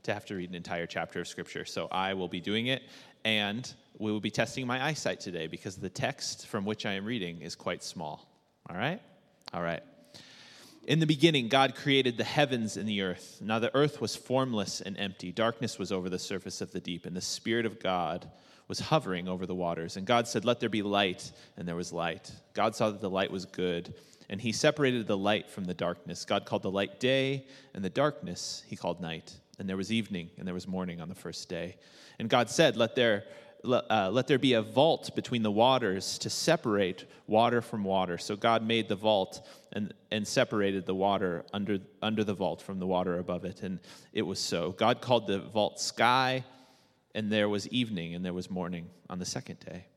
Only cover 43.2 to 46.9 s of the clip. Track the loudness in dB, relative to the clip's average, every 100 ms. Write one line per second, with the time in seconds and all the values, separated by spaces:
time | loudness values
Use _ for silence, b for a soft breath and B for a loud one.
43.2 | -2 -4 -6 -6 -6 -6 B B B -4
44.2 | -2 -2 -2 0 -2 2 4 4 4 2
45.2 | 4 -2 0 0 0 0 -6 4 4 6
46.2 | 2 0 -6 B B B B